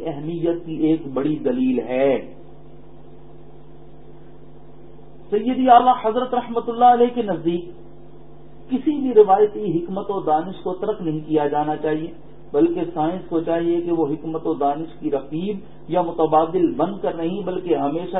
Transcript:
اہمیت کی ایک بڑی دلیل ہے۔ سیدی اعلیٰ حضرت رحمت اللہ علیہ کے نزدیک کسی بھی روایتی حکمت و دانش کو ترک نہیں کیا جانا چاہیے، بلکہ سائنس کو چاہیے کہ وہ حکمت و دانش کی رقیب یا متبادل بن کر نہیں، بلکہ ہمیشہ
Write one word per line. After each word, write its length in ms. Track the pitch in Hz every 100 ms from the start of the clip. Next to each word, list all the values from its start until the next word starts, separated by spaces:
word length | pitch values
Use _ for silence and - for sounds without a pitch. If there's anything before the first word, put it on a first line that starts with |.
| 165
اہمیت 580 | 143 151 170 170 170 165
کی 100 | 156 156
ایک 200 | 160 139
بڑی 220 | 131 147 151
دلیل 360 | 131 127 127 123 110
ہے۔ 220 | 127 139 120 - - - - - - - - - - - - - - - - - - - - - - - - - - - - - - -
سیدی 380 | 240 233 262 254
اعلیٰ 240 | 240 254 247
حضرت 300 | 220 226 247
رحمت 340 | 240 233 233 233
اللہ 220 | 233 247
علیہ 200 | 240 240
کے 80 | 240
نزدیک 480 | 208 165 156 175 165 - - - - - - - - - -
کسی 260 | 254 311 285
بھی 160 | 254
روایتی 560 | 214 190 196 208 214 208
حکمت 400 | 165 170 190 202
و 80 | 196
دانش 400 | 156 156 180 185
کو 100 | 190
ترک 260 | - 214 208
نہیں 180 | 165 156 151
کیا 200 | 156 147
جانا 300 | 147 151 147
چاہیے، 340 | 156 156 165 - - - -
بلکہ 380 | 147 170 175 165
سائنس 280 | 170 156 185 -
کو 120 | 165
چاہیے 400 | 165 170 170 170
کہ 120 | 175
وہ 140 | 165 147
حکمت 400 | 151 160 160 160
و 60 |
دانش 340 | 143 143 147 160 -
کی 100 | 143
رقیب 800 | 135 - 156 196 196 - - -
یا 100 | 175
متبادل 680 | 170 170 156 156 165 185 160
بن 220 | 123 170 196
کر 160 | 190
نہیں، 260 | 165 165 202
بلکہ 320 | 185 185 175 143
ہمیشہ 400 | 143 160 180